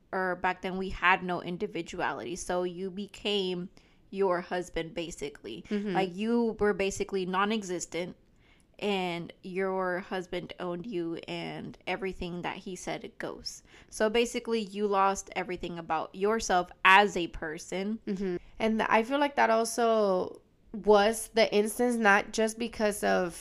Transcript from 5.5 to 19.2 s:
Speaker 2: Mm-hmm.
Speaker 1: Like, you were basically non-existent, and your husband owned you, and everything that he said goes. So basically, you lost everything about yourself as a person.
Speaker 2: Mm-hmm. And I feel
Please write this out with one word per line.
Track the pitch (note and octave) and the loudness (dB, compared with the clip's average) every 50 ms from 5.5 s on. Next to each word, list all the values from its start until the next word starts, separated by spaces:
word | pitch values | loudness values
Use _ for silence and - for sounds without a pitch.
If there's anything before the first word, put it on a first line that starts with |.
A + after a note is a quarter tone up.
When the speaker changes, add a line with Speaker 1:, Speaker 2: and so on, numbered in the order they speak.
| A2+ - - - | -12 -12 -6 -6
Speaker 2:
Mm-hmm. | G#3+ G#3 G3+ G#3+ | -4 -4 -2 -2
Speaker 1:
Like, | F3+ F#3 F#3+ F#3 E3+ | 0 0 0 -2 -2
you | F#3 G#3+ A3+ A#3 A#3+ A#3 A3+ G#3 - | -4 -2 0 2 2 2 0 0 2
were | G#3 G#3 | 2 2
basically | G#3 F3+ G3 G3 G3 - G3 - G3+ G3 F#3 | 2 2 0 -2 -2 -4 -4 -2 -2 -2 -2
non-existent, | F3+ F#3 F#3 G3+ G#3 A3 A3+ G3+ F3+ F#3 E3+ - - - E3 F3+ - - - _ _ _ _ _ _ _ _ _ _ _ - | 0 0 2 2 2 0 -2 -2 -4 -6 -6 -6 -6 -6 -6 -6 -6 -10 -14 _ _ _ _ _ _ _ _ _ _ _ -6
and | - G#3 G3+ F#3+ F#3 F3+ E3+ E3+ E3 - - _ | -4 -2 0 0 0 -2 -2 -4 -6 -10 -12 _
your | - F#3+ F3 F#3+ G3 F#3+ F#3+ F#3+ F#3 F3+ F3+ F3 | -12 -6 -4 -2 -2 0 0 0 0 0 -2 -4
husband | G3+ - G3 F#3 F3 F3+ - F3+ E3+ - - - | -4 -4 -6 -6 -6 -6 -6 -6 -6 -8 -8 -8
owned | F3+ F3+ F3 F3 F3 | -6 -4 -4 -6 -6
you, | A#3+ G#3+ F3 E3+ E3 E3 - - - | -6 -4 -4 -2 -4 -4 -6 -8 -8
and | F3 E3+ E3 D#3+ D3+ D#3+ D3 D3 B2+ - _ | -8 -8 -8 -8 -8 -8 -10 -12 -14 -10 _
everything | - F#3 G3+ A#3 F#3+ F3+ - F#3 F3 E3+ F3 | -6 -6 -4 -4 -6 -6 -6 -8 -6 -6 -6
that | D#3+ D3+ - | -6 -8 -8
he | - - G3+ F3+ | -8 -10 -10 -12
said | F3+ - F3 D#3+ - - - - - | -10 -8 -8 -8 -8 -8 -12 -12 -10
goes. | - - - - - - - - - _ - - - - | -10 -10 -10 -10 -12 -14 -14 -14 -18 _ -20 -20 -20 -14
So | - - G#3+ A3 | -2 0 0 2
basically, | G#3+ A#3 A#3+ A#3 - B3 A#3 A3+ A3+ A3+ | 4 2 2 2 -2 -4 -4 -2 -2 -2
you | G#3+ F#3 G3 G3+ G#3 G3+ | -2 -4 -4 -2 0 2
lost | G3+ F#3+ G3 G3 G3 G3 - - - | 4 4 4 4 2 0 -6 -8 -8
everything | F#3 F3+ F3 F3+ F3 - F3 F3 E3+ | -6 -6 -4 -6 -6 -6 -8 -8 -8
about | E3 E3 D#3+ D#3 - - - | -4 -2 -2 -2 -2 -4 -4
yourself | F#3 G3 G#3 A3 A3+ A3 - G3 F3+ F3+ - - - - | 0 0 2 2 0 2 2 2 2 2 0 -4 4 8
as | - F#3 G3 G#3 G3+ - | 10 10 10 10 8 4
a | F#3+ E3+ E3 | 0 -2 -2
person. | - - F3 D#3+ D3+ F3 - - F3+ F#3 G3 G#3 A3 A3 - G#3 | -4 -8 -8 -8 -8 -10 -10 -8 -6 -4 -4 -4 -6 -6 -4 -6
Speaker 2:
Mm-hmm. | G3+ F#3 G3+ F#3 F3+ F3 - - - - | -4 -2 -2 -2 -4 -4 -8 -12 -6 -2
And | A3+ A3 A3 G#3+ | 0 0 2 2
I | - - - A3 A3+ | 2 4 4 2 2
feel | A#3 C#4 C#4+ | 2 0 0